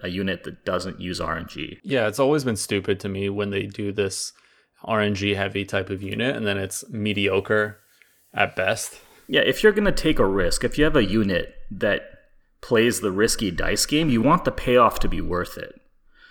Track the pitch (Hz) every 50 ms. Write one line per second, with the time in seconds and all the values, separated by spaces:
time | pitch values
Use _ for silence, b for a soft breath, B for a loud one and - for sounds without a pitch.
0 | - 90 87 95 95 95 87 85 - - 85 - _ 98 92 90 90 95 - -
1 | 90 90 87 - 85 80 80 82 - - - 71 73 - - - - 190 139 123
2 | 110 107 101 - 135 135 151 151 127 123 110 104 - - 107 98 87 110 98 98
3 | - 101 95 95 98 98 98 104 101 101 98 98 101 101 - - 104 101 98 104
4 | 98 95 - - - - b b b b b b b b b _ - - 110 107
5 | 104 104 101 98 101 101 98 98 98 98 - 98 98 - - 98 95 - 98 92
6 | 101 92 107 110 117 131 139 117 110 101 101 98 98 92 - - - - 131 107
7 | 104 107 101 104 98 98 95 98 98 - 110 107 104 107 101 - b b b b
8 | b b b b b _ - 107 101 - - - 92 98 110 - - - - -
9 | b b b b b - - 143 - - - - - 214 202 214 208 208 202 -
10 | - 156 151 139 110 95 98 98 90 85 - - 127 117 - 143 147 156 151 139
11 | 107 92 101 113 107 98 90 82 - - - - - - - 92 117 104 95 -
12 | - - - - _ _ _ _ _ _ _ _ - - 123 110 113 120 101 -
13 | 110 101 92 98 110 107 - - 110 92 82 - 85 85 - - - - 147 151
14 | 165 151 120 113 117 139 170 180 - 135 - - - 127 123 123 117 104 - -
15 | - 87 87 85 85 80 87 87 85 - - - - - - - _ _ _ _
16 | _ b b b b b